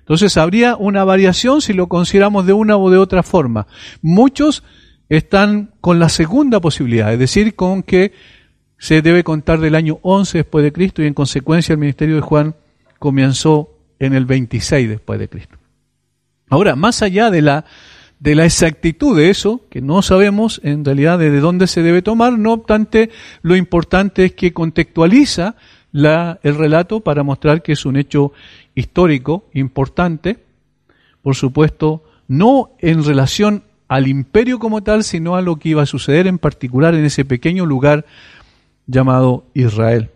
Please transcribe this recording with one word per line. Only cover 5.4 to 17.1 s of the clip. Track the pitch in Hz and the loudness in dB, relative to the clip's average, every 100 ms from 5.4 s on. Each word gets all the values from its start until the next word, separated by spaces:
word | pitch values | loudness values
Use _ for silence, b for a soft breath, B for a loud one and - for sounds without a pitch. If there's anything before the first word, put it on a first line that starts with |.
| 208 208 202 _ | 0 -2 -6 _
con | 175 170 | 0 2
la | 160 | 2
segunda | - 160 233 285 220 | 0 0 0 2 0
posibilidad, | 170 - 131 117 107 | -2 -4 -2 0 0
es | 117 | 0
decir, | 127 196 214 | 0 0 0
con | - 185 190 | -2 -4 -4
que | - 185 196 b b b b b _ _ | 0 0 0 b b b b b _ _
se | - 160 | 0 2
debe | 156 175 | 4 2
contar | 170 156 139 160 | 0 -4 -2 -2
del | 160 | 0
año | 156 156 160 | 0 -2 -4
once | 180 196 190 170 | 0 0 0 -2
después | 147 156 | -2 0
de | 147 | 0
Cristo | 156 190 - | 0 -4 -2
y | 151 | -4
en | |
consecuencia | 143 139 143 127 165 160 | -2 -4 -4 -2 -2 0
el | 156 | -2
ministerio | 147 131 156 156 | -2 -2 -2 -2
de | |
Juan | - 151 151 156 _ _ _ _ | 0 0 0 -6 _ _ _ _
comenzó | 147 135 135 127 156 151 147 _ _ _ | -2 0 0 0 2 0 -2 _ _ _
en | 135 | -2
el | 135 | -2
veintiséis | 127 131 120 120 - 147 113 | 0 -2 -2 -8 -2 -2 -2
después | 107 - 104 | -6 -8 -10
de | 101 | -8
Cristo. | - - - _ _ _ _ _ _ _ _ _ | -14 -20 -20 _ _ _ _ _ _ _ _ _
Ahora, | 139 202 | 0 0
más | 135 196 240 | 0 -2 0
allá | 208 | -2